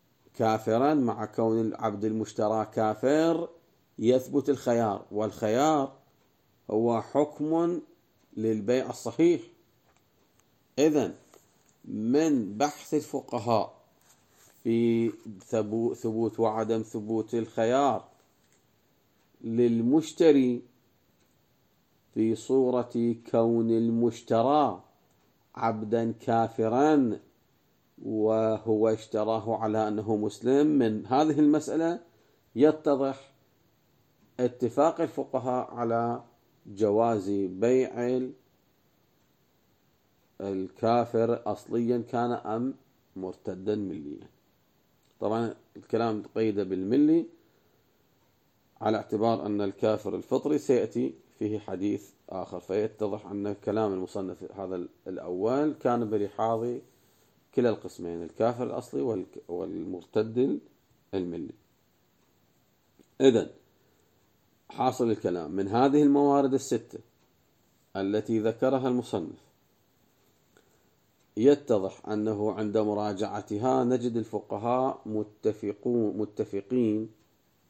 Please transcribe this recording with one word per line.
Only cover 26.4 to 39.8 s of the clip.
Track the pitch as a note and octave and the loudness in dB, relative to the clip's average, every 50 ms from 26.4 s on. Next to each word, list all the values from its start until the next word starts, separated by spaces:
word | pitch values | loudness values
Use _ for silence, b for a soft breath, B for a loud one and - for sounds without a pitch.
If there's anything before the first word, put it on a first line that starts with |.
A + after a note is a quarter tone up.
| A2+ A2 - - A2 A2 A#2 B2+ D3 D#3 D#3 C#3+ C3 A2 G2+ - - _ _ _ _ _ _ _ _ _ _ _ _ _ _ - | 0 0 0 -2 0 0 2 4 4 4 6 4 4 2 0 -4 -8 _ _ _ _ _ _ _ _ _ _ _ _ _ _ -14
وهو | - - A2 A2 G#2+ A2 A2 A2+ A2 A2 A2 G#2 A2 A2+ A2 G#2+ A2 A2 | -8 -6 -2 0 2 2 2 2 2 0 0 -2 0 0 2 4 4 2
اشتراه | A2 G#2+ - - - G#2+ G#2+ A2 A2 A2 G2+ A2+ A2+ | 2 0 -4 -4 -4 -2 0 0 0 -2 -2 -4 -4
على | A2 A2+ G#2+ G#2+ A2 A2 G#2+ | -2 -2 -2 0 0 0 -2
أنه | G#2 G#2+ G#2 A2 A2 | -2 -4 -2 -2 -2
مسلم، | G#2 G#2 G#2 - - A2 A#2+ C3+ C#3+ D3+ | -2 -2 -4 -6 -4 0 2 4 4 4
من | D#3 D3+ C3+ A#2+ A2 G#2+ G#2+ G#2 | 4 4 4 2 2 0 -2 -2
هذه | - B2+ C#3+ D#3 D#3 C#3 C#3+ | 0 2 2 4 2 4 4
المسألة | D3+ D3 D3+ D3 D3+ - - D#3+ E3 E3 F3 - - _ b b b b b b b b - | 4 4 4 2 0 -2 -2 -2 0 -2 -2 -4 -8 _ b b b b b b b b 0
يتضح | A#2 C#3+ D#3 D3+ D#3 - D3+ C#3+ C3 C#3 C#3 C3+ - - - _ _ _ _ _ _ _ _ _ _ _ _ _ _ _ _ _ _ _ _ _ - | 4 4 4 4 4 0 0 0 2 0 -2 -4 -8 -14 -20 _ _ _ _ _ _ _ _ _ _ _ _ _ _ _ _ _ _ _ _ _ -2
اتفاق | B2 B2 B2 - - A3 - C#3+ D3 E3 E3 - | -2 -2 -2 -2 -4 -2 2 2 2 2 2 0
الفقهاء | E3 C#3+ - C#3+ C3 - - B2 A#2 C3 B2 B2+ - - | -4 -4 -4 -6 -8 -4 -4 -4 -2 -2 -2 -2 -4 -6
على | - A2+ A#2+ A#2 A#2 A#2 A#2 A#2+ A#2+ A#2+ - - _ _ _ _ _ _ - | -6 -4 -2 -2 0 0 0 -2 -4 -6 -10 -16 _ _ _ _ _ _ -20
جواز | A2 G2+ F#2+ G#2+ G2+ G2+ A2 A#2 A#2 A2+ G#2 F2+ G2 | -12 -4 0 2 4 4 4 4 2 2 0 -2 -2
بيع | G2+ G2 G2 F2+ F2+ F#2+ A2+ A#2+ C3 C3 B2+ - - A#2+ A#2+ | -2 -2 -2 -4 -2 0 2 4 4 4 2 0 -2 -4 -2
ال-، | B2 B2+ B2+ C3 B2+ - - _ _ _ _ _ _ _ _ _ _ _ _ _ _ _ _ _ _ _ _ _ _ _ _ _ _ _ _ | -2 -2 -2 -4 -6 -10 -14 _ _ _ _ _ _ _ _ _ _ _ _ _ _ _ _ _ _ _ _ _ _ _ _ _ _ _ _